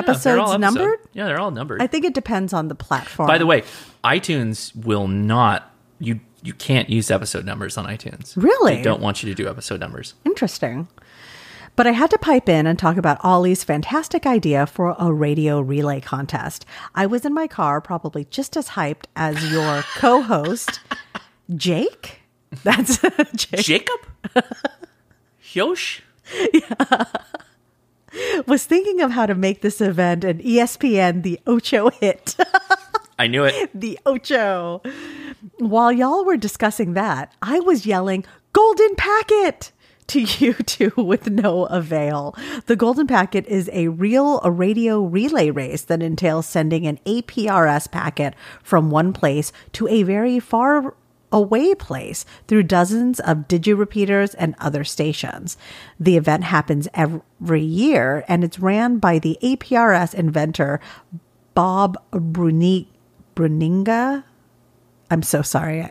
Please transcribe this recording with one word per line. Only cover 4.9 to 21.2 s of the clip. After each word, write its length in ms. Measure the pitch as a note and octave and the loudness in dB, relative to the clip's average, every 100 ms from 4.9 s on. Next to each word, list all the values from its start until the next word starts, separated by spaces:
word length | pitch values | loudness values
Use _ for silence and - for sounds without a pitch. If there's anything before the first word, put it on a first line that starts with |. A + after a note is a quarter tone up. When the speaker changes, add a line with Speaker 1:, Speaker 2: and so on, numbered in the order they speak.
| G#2 G2 | 0 0
Speaker 1:
not, 600 | G2 G#2 A#2 A2+ G2 - _ _ - | 0 0 2 2 2 -6 _ _ -10
you, 220 | A2+ A2+ _ _ | -6 -6 _ _
you 100 | - | -16
can't 380 | - - C3 - | -10 -2 0 0
use 200 | A2 G#2+ | -2 0
episode 360 | G#2+ G2+ F2+ F2+ | -2 -4 -8 -8
numbers 320 | A2 F#2+ A2 | -10 -10 -10
on 80 | F#2 | -10
iTunes. 500 | G#2+ - - - - | -10 -14 -16 -10 0
Speaker 2:
Really? 400 | A#3+ C5 A4 B2 | 2 4 4 4
Speaker 1:
They 60 | |
don't 180 | B2 A2 | 0 0
want 220 | G#2 G2 | -2 -4
you 80 | G#2+ | -6
to 40 | |
do 140 | F#2 F#2+ | -6 -8
episode 320 | - - F#2+ | -8 -10 -10
numbers. 320 | F#2 - - - - | -10 -12 -16 -6 -4
Speaker 2:
Interesting. 640 | G4+ G#3+ - C3 B2 E3+ _ _ - - - - - - | -2 -2 -4 -6 -6 -10 _ _ -20 -20 -20 -20 -20 -8
"But 120 | - A#3+ | 0 2
I 60 | |
had 180 | A#3 D#4 | 4 2
to 80 | G#4+ | 2
pipe 320 | - C4 - | 4 2 4
in 160 | E3 D#3 | 2 2
and 120 | F3 | 2
talk 200 | E3 F3 | 0 2
about 180 | E3+ C#3+ | 0 0
Ollie's 400 | F#3 F3+ F3+ F#3 | 2 4 4 0
fantastic 640 | - D3+ D#3 C#4+ D#4+ E4+ C#4+ | -2 -4 -2 -4 -2 -4 0
idea 400 | A#3 D#3+ C#3 C#3+ | 0 2 0 0
for 280 | - F3 - | -2 -2 0
a 120 | E3+ | 0
radio 520 | D#3 D3 D3 D3+ D3 | 0 0 0 0 0
relay 380 | C3+ C#3+ D3 C#3 | -2 -2 -2 -4
contest. 640 | - C3 C#3 C#3 - - - - - | -6 -8 -6 -6 -8 -12 -18 -20 -10
I 120 | - G3 | -4 -2
was 180 | A#3+ | -2
in 80 | D4 | -2
my 140 | D4+ D#4+ | -2 -4
car, 340 | - D#3 C#3+ | -2 -2 -2
probably 460 | - F3 D#3 D3 C#3+ | -4 -8 -6 -8 -10
just 300 | - C#4 D#4+ | -8 -6 -6
as 120 | C4 | -6
hyped 340 | - D3+ D3+ - - | -4 -4 -6 -12 -6
as 340 | D#3+ D3+ D#3 | -4 -4 -2
your 300 | D#3+ D3+ C#3+ | -2 0 -2
<laughs> 140 | D3 - | -6 0
co-host, 840 | - B3 A#3 F3+ D3+ A3+ - - - - - - | 4 4 2 -2 -2 -6 -6 -10 -12 -14 -14 -18